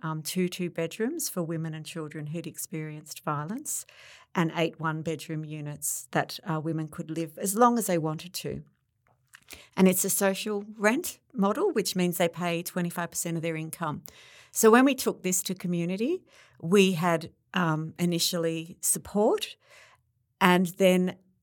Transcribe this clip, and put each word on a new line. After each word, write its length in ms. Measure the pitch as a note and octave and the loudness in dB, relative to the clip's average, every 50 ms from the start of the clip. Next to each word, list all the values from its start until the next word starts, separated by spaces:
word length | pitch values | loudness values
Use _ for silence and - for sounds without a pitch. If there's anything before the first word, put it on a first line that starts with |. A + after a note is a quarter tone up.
um, 200 | - D#3+ D#3+ D#3 | -6 -6 -4 -4
two 260 | D3+ - - F#3 F3+ F3 | -6 -4 0 0 0 0
two-bedrooms 800 | - - F3+ E3+ - E3+ E3 E3 - - A3 C4 F4 D#4+ - - | 0 -4 -6 -4 -2 -4 -4 -4 -2 -4 -2 -2 -2 -4 -6 -4
for 140 | - F#3 | -4 -4
women 320 | E3 D#3+ E3+ D#3+ E3 D#3+ D#3 | -4 -2 -4 -4 -4 -6 -8
and 120 | D#3 D3+ | -10 -12
children 420 | - - E3 D#3 D3+ D#3 D#3 D3+ D3 | -10 -10 -10 -10 -8 -8 -10 -8 -6
who'd 180 | D#3+ E3+ D#3+ | -8 -8 -8
experienced 760 | E3 - - - - - D#3 D#3 D#3 D3+ D#3 - - - - - | -10 -10 -10 -12 -8 -8 -8 -8 -8 -10 -14 -14 -16 -16 -6 -2
violence 600 | D#3+ D3 C#3+ D3+ E3+ A3+ C#4+ D4+ - - - - - - - - - - - _ _ - | -2 -2 -2 -4 -6 -8 -8 -6 -6 -6 -6 -8 -12 -20 -20 -20 -20 -20 -20 _ _ 0
and 160 | F#3+ E3 D#3+ D3 | 0 0 2 2
eight 240 | E3+ D#3+ - - - | 0 0 0 -2 -4
one-bedroom 640 | D#3 D#3+ D#3 D#3+ D3 E3 D#3 D3 - - D#3+ D#3 D#3 | -4 -4 -4 -4 -4 -6 -6 -6 -8 -8 -8 -8 -8
units 640 | D3 D#3 D3+ D3 D3 D3 D3 - - - - - _ | -8 -10 -10 -8 -10 -10 -8 -6 -6 -6 -8 -10 _
that, 300 | - D3+ - - - - - E3 | -2 -2 -2 -2 -8 -12 -6 -4
uh, 80 | D#3+ D#3 | -4 -2
women 300 | D3 E3 D#3 D#3+ D#3 D3+ | -2 -4 -4 -4 -6 -8
could 220 | - - E3+ D3+ | -10 -12 -10 -8
live 280 | D#3+ E3 E3 D#3 - - | -6 -6 -6 -8 -8 -6
as 160 | G#3 F#3+ G3 | -4 -2 4
long 240 | A3+ B3 A#3+ A#3+ A#3 | 6 6 6 6 2
as 80 | G#3 | 0
they 120 | G3 - E3 | 2 0 0
wanted 340 | D3+ D#3 D#3 E3 F3 F3+ | 0 -2 -4 -6 -10 -12
to. 300 | - - - C#3+ C3+ D3 D3 _ _ _ _ _ _ _ _ _ _ _ _ _ - - _ _ - - - _ - | -12 -8 -8 -6 -8 -8 -10 _ _ _ _ _ _ _ _ _ _ _ _ _ -20 -20 _ _ -20 -20 -20 _ 4
And 120 | F#3+ F#3+ F#3 | 6 6 6
it's 160 | F3+ - - | 6 4 0
a 60 | F#3+ | 0
social 540 | - - G3+ G3 F#3+ F#3+ - G#3+ G#3 G3+ G#3 G#3+ G#3 | 0 2 2 2 0 0 -4 -4 -4 -6 -6 -10 -6
rent 420 | A3+ G3 G#3+ B3 E4 - - - _ _ _ | 0 2 2 2 2 -2 -6 -10 _ _ _
model, 380 | - G#3+ G3 G3+ G#3+ D4 G4+ F#4+ | -2 2 2 2 2 2 0 0
which 240 | C#4+ A3 F#3 - - | 0 0 -2 0 0
means 220 | F#3 F3+ F3+ E3+ - | 0 0 0 2 2
they 100 | F3 E3+ | 0 0
pay 340 | E3 F3 F3 F3 E3+ E3 | 0 -2 -2 -2 -2 -2
twenty-five 480 | F3 - - F3+ F3 E3+ - F3+ E3+ E3+ | -4 -6 -4 -4 -4 -2 -4 -6 -8 -6
percent 260 | - - - E3+ E3+ | -6 -6 -6 -4 -4
of 60 | D#3+ | -4
their 140 | D#3+ E3 D#3+ | -4 -4 -4
income. 460 | D#3+ D#3+ D#3+ - - E3+ D3+ C#3+ - - - - - - - - - - _ | -4 -8 -8 -6 -4 -4 -4 -4 -4 -8 -16 -20 -20 -20 -20 -20 -20 -20 _
So 180 | - - A3 A3 | 0 6 8 8
when 140 | A3+ B3+ C4 | 10 10 8
we 100 | C#4+ B3+ | 6 4
took 280 | C4 - A3 - - | 2 -2 -4 -4 -2
this 200 | - F#3 F#3+ - - | -2 -2 -2 -2 -2
to 100 | - F#3 | -4 -6
community, 680 | - - F3 F3 E3+ E3+ F3 F#3+ G3+ A#3 D4+ F#4 F#4 _ _ _ - - _ _ - | -4 -4 -2 -2 -2 -2 -2 -2 -2 -2 -2 -2 -4 _ _ _ -20 -20 _ _ -10
we 320 | - E3 G3+ G3+ F#3+ F#3+ | 0 4 6 6 8 6
had, 380 | F3+ D#3 F#3 F3 E3 D#3 E3 - _ _ _ _ - | 4 2 2 2 2 2 0 -8 _ _ _ _ -2
um, 400 | F#3 F3 D#3+ D#3 D#3 D#3+ D#3 - - | 0 2 2 2 0 -2 -6 -4 -2
initially 800 | F3 F3 E3+ E3+ - - F#3 E3+ E3 E3 E3 D#3+ E3 F3 - _ | 0 0 2 0 0 0 -2 0 -2 -2 -2 -4 -8 -10 -14 _
support, 760 | - - - D#3 - - - G#3 G#3+ C4+ G#4+ G4+ - - - _ _ _ - - - _ _ _ _ _ _ _ _ _ _ - | -2 -2 -2 -2 -4 -2 0 2 4 4 2 0 -2 -8 -12 _ _ _ -20 -20 -20 _ _ _ _ _ _ _ _ _ _ 4
and 280 | F#3+ F3+ F3+ F3+ F#3 E3 - - | 4 6 6 6 4 0 0 2
then 380 | F#3+ F#3 F#3 F3+ F3+ F#3 - _ _ _ _ _ | 4 4 6 4 2 0 -4 _ _ _ _ _